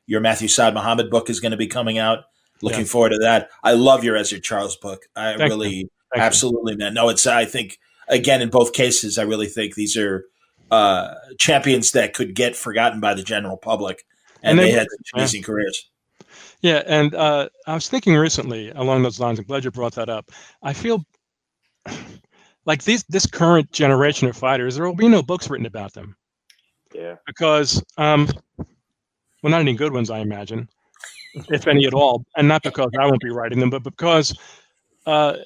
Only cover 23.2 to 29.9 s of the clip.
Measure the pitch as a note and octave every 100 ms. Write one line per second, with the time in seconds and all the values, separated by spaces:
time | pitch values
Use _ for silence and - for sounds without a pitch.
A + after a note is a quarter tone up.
23.2 | - - E3+ E3+ D3+ - C#3+ C3 D3 C#3+
24.2 | C3 A2+ C3 C3 B2 C3 F3 F3 A#3 G#3+
25.2 | C3+ F3+ - C#3 A2+ G#2+ G2 - G2 -
26.2 | _ _ _ _ _ _ _ E2+ E2+ -
27.2 | - - D#3+ D3+ C#3+ - - - D3+ D3+
28.2 | D3 C#3+ _ - - _ _ _ _ _
29.2 | _ _ D3 E3 D3 A#2 D3+